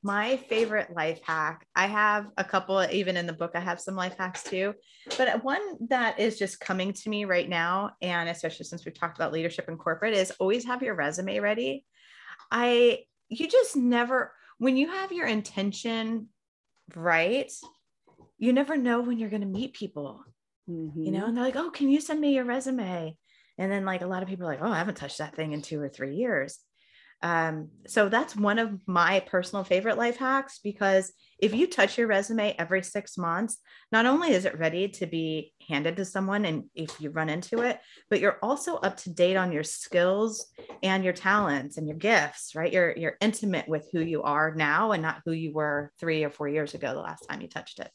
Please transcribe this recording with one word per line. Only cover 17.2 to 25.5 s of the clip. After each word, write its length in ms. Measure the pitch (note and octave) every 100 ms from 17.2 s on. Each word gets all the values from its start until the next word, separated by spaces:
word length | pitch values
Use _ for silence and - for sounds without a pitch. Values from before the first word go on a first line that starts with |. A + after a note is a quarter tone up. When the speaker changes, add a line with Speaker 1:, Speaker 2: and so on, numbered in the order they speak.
| E3+ B3+ C4 - - _ _ _ _ _ - _
Speaker 1:
you 160 | A3+
never 240 | B3+ C#4+ D4+
know 240 | B3 A#3
when 160 | A#3+ A#3
you're 120 | A3
gonna 160 | G#3 G3+
meet 280 | F#3+ C4
people, 500 | - G3 - C#3+ - - _ _ _ -
Speaker 2:
Mm-hmm. 340 | E3+ D#3+ D3+
Speaker 1:
you 80 | D#3+
know, 140 | F#3+ G#3+
and 100 | A#3
they're 80 |
like, 120 | B3+ C4
"Oh, 140 | E4+
can 180 | - C#4
you 100 | C#4+
send 220 | D4+ D4+
me 140 | D4 C4+
your 100 | B3
resume?" 720 | B3 C4 B3+ F#3+ F3+ D#3+ D#3+ _ _ _ -
And 140 | F#3+
then, 120 | G3
like, 180 | F#3+ F#3
a 60 | F3+
lot 140 | F#3
of 60 | F#3
people 160 | F#3+ F3
are 60 |
like, 100 | C#3
"Oh, 100 | F#3
I 60 | F3+
haven't 180 | F#3 -
touched 220 | C#3 -
that 180 | D3+ -
thing 160 | D#3